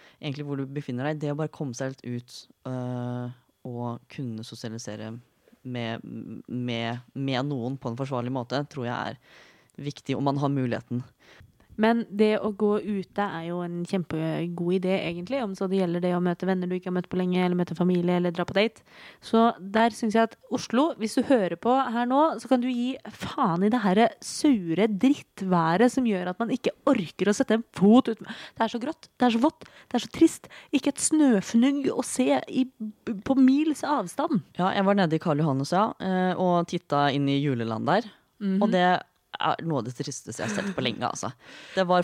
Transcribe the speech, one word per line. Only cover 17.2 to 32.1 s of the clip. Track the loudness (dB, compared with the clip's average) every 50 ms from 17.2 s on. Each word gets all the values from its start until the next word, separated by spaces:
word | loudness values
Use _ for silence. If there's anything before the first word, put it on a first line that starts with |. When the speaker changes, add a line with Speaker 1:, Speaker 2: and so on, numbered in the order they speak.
Speaker 2:
lenge, | 0 0 2
eller | 2 2 2 2
møte | 0 -2 -2 -2
familie, | 0 2 2 2 2 2 2 2
eller | 2 0 -2
dra | -2 -4 -4 -2
på | 2
date. | 2 2 2 0 -8 _ _ -20 -20 -20 -20 -20 _
Så | -6 2 4 4 4 4 2 0
der | -8 -2 2 2 2 2
synes | 2 0 -2 0 2
jeg | 2
at | 2 2 0 _ _ -6
Oslo, | -6 -6 -4 0 0 2 2 2 0
hvis | -4 -6 -2 -2 0
du | 2 4
hører | 4 4 4 0 -2 -2
på | 0 2 2 2 2 0
her | -2 -2 0 2
nå, | 4 4 4 4 2 -2
så | 0 2
kan | 2 2
du | 2 0
gi | -2 -2 -2 -4 -4 -8 -12 -16
faen | -14 -10 -10 -8 -2 0 2 2 2 2
i | 2 2
det | 2 2 2
her | 4 4 6 4 4 2 -4 -14
sure | -12 -6 0 2 4 4 4 2 -2 0 2 2 2
drittværet | 2 2 4 2 2 2 -4 _ -12 -6 -2 2 2 2 4 2 4 4 4 4
som | 4 2 0 0
gjør | 0 0 -2 -4
at | -4 -4
man | -4 -2 -2
ikke | -2 -2 -4 -4 _ 2 2
orker | 2 2 0 -4 -4 -2 0 2
å | 2
sette | 2 2 2 2 0
en | 0 _ 0
fot | 4 6 8 8 8 6 4
ut. | -2 -6 -8
Det | -14 -14 -14 -16 -12 -4 -2 -2
er | -2
så | -2 -4
grått, | -6 -6 -8 _ -14 -12
det | _ 2 2 4
er | 4
så | 4
vått, | 2 2 0 0 -20 -20 -20 -20 -14 -4
det | -4 -4
er | -4
så | -2 2
trist. | 4 4 4 4 0 -16 -20 -20 -20 -10 -2
Ikke | -2 0 0 0 -2
et | 0 0
snøfnugg | 2 4 6 6 6 6 4 2 2 4 4 4 4 2 2 0 -2
å | -2 -2 -4
se | -4